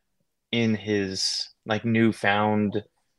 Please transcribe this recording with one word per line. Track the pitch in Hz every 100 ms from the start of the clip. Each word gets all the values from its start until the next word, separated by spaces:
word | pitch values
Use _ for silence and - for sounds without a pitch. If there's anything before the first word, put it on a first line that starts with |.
| _ _ _ _ _
in | 117 113
his, | 107 104 104 95 92 - - - - -
like, | 107
newfound, | 117 113 113 104 104 101 107 107 104 104 - _ _